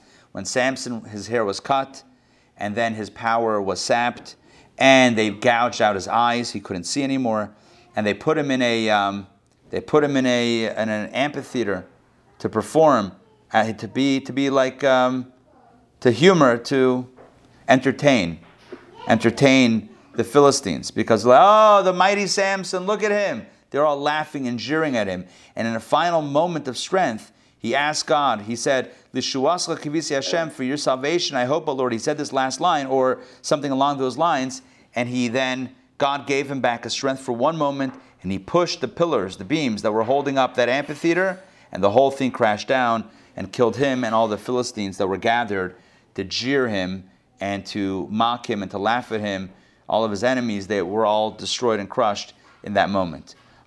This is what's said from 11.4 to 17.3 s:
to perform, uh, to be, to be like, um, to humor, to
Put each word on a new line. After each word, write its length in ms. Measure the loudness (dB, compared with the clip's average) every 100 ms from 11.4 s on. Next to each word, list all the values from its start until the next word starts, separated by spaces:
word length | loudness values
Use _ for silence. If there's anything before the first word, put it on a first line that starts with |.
| -6 -4 -2 -4 -8 _ _ _ _ -10
to 100 | -4
perform, 600 | -2 0 4 6 4 0 -8 _ _ _
uh, 220 | 0 2
to 140 | -2 -6
be, 320 | -2 0 0
to 100 | -2
be 180 | -2 0
like, 340 | 2 0 0
um, 480 | 2 4 2 0 -6 -16 _ _ _ _ _ _
to 120 | 2
humor, 460 | 6 6 6 6 2
to 500 | 0 2 4 2 -4 -14 -20